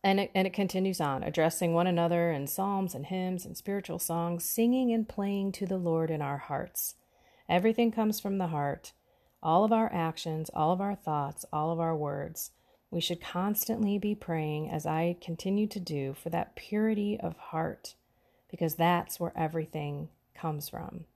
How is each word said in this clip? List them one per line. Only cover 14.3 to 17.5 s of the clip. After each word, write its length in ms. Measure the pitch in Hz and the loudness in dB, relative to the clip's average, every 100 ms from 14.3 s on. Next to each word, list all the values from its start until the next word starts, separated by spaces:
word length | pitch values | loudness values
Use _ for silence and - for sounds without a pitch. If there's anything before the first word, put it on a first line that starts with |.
| 165 156 151 156 | -2 0 -2 -2
as 160 | 160 160 | -4 0
I 320 | 156 170 175 | 2 2 0
continue 460 | - 165 190 202 214 | -6 -6 0 0 0
to 120 | 208 | -2
do, 360 | 175 147 135 | -4 -4 -4
for 160 | 143 170 | -6 -4
that 260 | 170 - - | -2 -4 -8
purity 640 | - 208 220 214 202 208 | -4 0 2 2 0 -2
of 160 | 165 165 | -4 -6
heart, 580 | - | -6